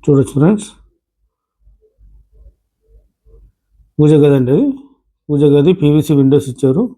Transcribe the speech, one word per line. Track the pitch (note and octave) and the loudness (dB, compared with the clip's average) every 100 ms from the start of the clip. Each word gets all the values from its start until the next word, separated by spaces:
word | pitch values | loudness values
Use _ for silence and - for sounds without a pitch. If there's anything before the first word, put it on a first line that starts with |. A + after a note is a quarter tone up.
చూడొచ్చు | - C#3 B2+ - | 0 0 0 0
ఫ్రెండ్స్, | D#3 G#3 - _ _ _ _ _ _ _ _ _ _ _ _ _ - _ _ _ - _ _ _ _ _ _ _ _ G2+ _ _ _ _ _ - | 0 -2 -6 _ _ _ _ _ _ _ _ _ _ _ _ _ -20 _ _ _ -20 _ _ _ _ _ _ _ _ -20 _ _ _ _ _ -2
పూజ | D3+ D3+ | 2 4
గది | D3 C#3 | 2 0
అండి | B2 D3 | 0 -2
ఇది. | C#4+ C4+ - _ _ _ _ | -2 -6 -16 _ _ _ _
పూజ | D3 D3 C#3+ | -2 2 2
గది, | C#3+ F#3 | 2 0
పీవీసీ | D3 D3+ - D3 | 0 0 0 0
విండోస్ | C3+ C#3+ C#3 | 2 0 -2
ఇచ్చారు. | B2 C3+ C#3 A#3+ | -6 -4 -2 -4